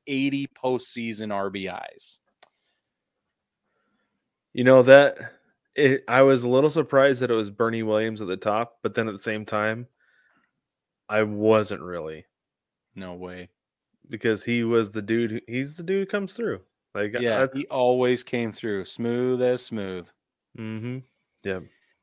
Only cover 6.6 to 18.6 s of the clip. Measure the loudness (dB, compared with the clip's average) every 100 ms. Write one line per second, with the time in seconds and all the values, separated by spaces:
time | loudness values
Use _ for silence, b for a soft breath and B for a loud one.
6.6 | 2 0 0 2 2 2 0 -2 -2 -2
7.6 | -2 -2 -2 -2 -2 -4 -6 -4 -2 -2
8.6 | -4 -6 -6 -4 -4 -6 -6 -6 -4 -4
9.6 | -2 -4 -10 _ _ _ _ _ _ _
10.6 | _ _ _ _ -4 -2 -2 0 4 4
11.6 | 2 -6 -10 -10 -10 -12 -18 _ _ _
12.6 | _ _ _ -16 -14 -12 -14 -14 -18 _
13.6 | _ _ _ _ -16 -4 -2 -2 -2 -2
14.6 | 2 0 0 -4 -2 -2 -2 -6 -8 -8
15.6 | -8 -10 -4 -4 -2 -4 -6 -6 -6 -6
16.6 | -12 _ _ -6 -4 -2 0 0 0 -2
17.6 | -6 0 2 4 2 0 -2 -4 -4 -6